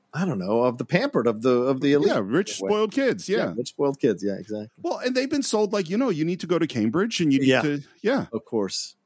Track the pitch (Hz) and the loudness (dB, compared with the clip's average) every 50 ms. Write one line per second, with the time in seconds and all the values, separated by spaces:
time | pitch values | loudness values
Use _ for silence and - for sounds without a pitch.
0 | _ _ - 156 190 185 131 98 90 95 110 117 123 127 120 120 123 - 147 180 | _ _ -6 -4 -2 -2 -2 -2 -2 0 2 2 2 2 0 -2 -2 0 0 2
1 | 254 285 - 139 113 117 110 110 110 127 123 120 123 135 135 131 135 139 143 143 | 2 2 0 0 2 0 0 2 2 2 2 4 2 0 0 0 2 4 4 4
2 | 156 196 320 120 101 95 120 175 202 - - - 190 196 208 214 220 214 - 269 | 4 4 2 0 0 0 0 0 -2 -2 -4 -4 -2 0 0 0 0 0 0 0
3 | 269 254 190 190 - - 190 226 202 190 - 220 147 - - - 143 139 135 - | 0 0 0 -2 -4 -4 -2 -2 -2 -2 -4 -6 -8 -6 -4 -2 -2 -2 0 2
4 | - 123 101 87 101 101 98 90 92 107 107 107 107 113 _ - - 339 247 - | 2 2 2 0 -2 -4 -4 -6 -8 -8 -10 -10 -10 -12 _ -8 -6 -6 -4 -4
5 | - 254 254 254 269 269 311 277 269 - - 208 214 202 220 202 185 156 185 226 | -4 -2 -2 -2 -2 -2 -2 -2 -2 0 0 0 0 0 0 -2 -2 -2 -2 0
6 | 277 254 180 147 156 170 180 - - 160 175 160 165 143 - 120 104 113 113 165 | 0 0 0 0 0 -2 -2 -4 -2 -2 0 0 0 -2 0 0 0 0 2 0
7 | 208 226 - - 170 147 135 135 139 131 131 131 - 151 143 143 143 - _ _ | 0 0 0 0 2 4 4 4 4 4 4 4 2 0 -2 -4 -8 -12 _ _
8 | - 208 277 262 - - - 110 - - - 110 98 92 - - - - - _ | -2 0 0 0 -2 -4 -6 -10 -6 -4 -2 -2 -2 -2 -4 -6 -8 -10 -14 _
9 | _ | _